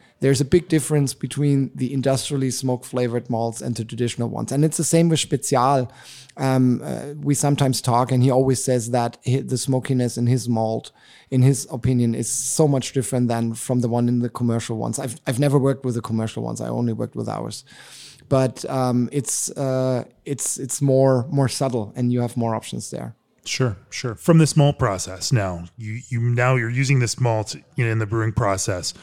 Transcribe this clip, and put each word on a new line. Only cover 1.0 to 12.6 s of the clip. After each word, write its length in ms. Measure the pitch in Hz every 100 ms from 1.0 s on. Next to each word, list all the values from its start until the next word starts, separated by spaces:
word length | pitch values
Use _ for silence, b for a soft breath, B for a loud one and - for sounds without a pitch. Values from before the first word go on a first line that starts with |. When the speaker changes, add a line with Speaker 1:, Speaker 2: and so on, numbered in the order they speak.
| 139
Speaker 1:
between 580 | - 131 139 147 139 135
the 200 | - 127
industrially 580 | 135 135 135 - 139 131
smoke 320 | 120 131 123
flavored 460 | - 127 123 117 123
malts 320 | 117 117 107
and 140 | 127 117
the 80 | 113
traditional 420 | 117 120 - 117
ones. 240 | 110 113
And 140 | 135 156
it's 100 | -
the 80 |
same 240 | 160 165 170
with 120 | 160
Spezial. 720 | - 139 - 135 127 139 123 B B B B -
Um, 460 | 135 131 127 120
uh, 300 | - 117 139 147
we 160 | 143
sometimes 460 | 143 147 143 139 123
talk, 320 | - 120 123
and 100 | 127
he 80 | 127
always 320 | 127 135 123
says 300 | - 123 113
that 260 | 120 120 - -
hi-, 160 | 127
the 160 | - 127
smokiness 600 | - 127 123 131 123 123
in 100 | 120
his 220 | 127 113
malt, 420 | 113 110 113 - b b b b
in 100 | 131
his 240 | 127 131 -
opinion, 420 | 131 131 123 120
is 160 | 113 113
so 380 | - - -